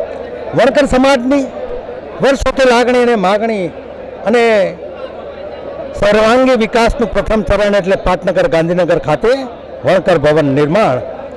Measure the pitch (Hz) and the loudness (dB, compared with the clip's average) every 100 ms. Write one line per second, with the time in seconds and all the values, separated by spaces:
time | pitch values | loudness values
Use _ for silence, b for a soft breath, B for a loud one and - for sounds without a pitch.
0 | - - - - - 143 240 294 285 254 | -8 -8 -12 -12 -4 2 2 4 2 2
1 | 269 277 247 277 254 - - - - - | 4 2 2 0 -2 -8 -10 -10 -10 -14
2 | - - 240 277 262 254 254 233 247 247 | -14 -2 0 0 -2 2 4 4 4 2
3 | 240 226 185 208 269 214 170 - - - | 2 2 2 0 0 -2 -4 -8 -14 -14
4 | - - 196 240 233 214 175 170 - - | -14 -6 -2 2 4 4 2 -4 -12 -12
5 | - - - - - - - - - - | -14 -12 -14 -14 -14 -12 -12 -12 -10 -2
6 | 202 214 220 254 262 247 220 - 226 - | 2 2 4 4 4 2 2 2 2 0
7 | 220 202 - 220 185 196 208 202 180 190 | -2 -2 0 -2 0 0 2 0 0 0
8 | 185 180 185 180 175 165 165 180 165 165 | 0 -2 0 0 2 2 0 0 2 0
9 | 156 151 214 277 254 - - - - 185 | 0 0 2 0 -2 -12 -16 -4 0 2
10 | - 165 139 151 147 135 147 190 190 123 | 4 2 4 4 2 2 2 4 2 0
11 | - - - | -4 -10 -12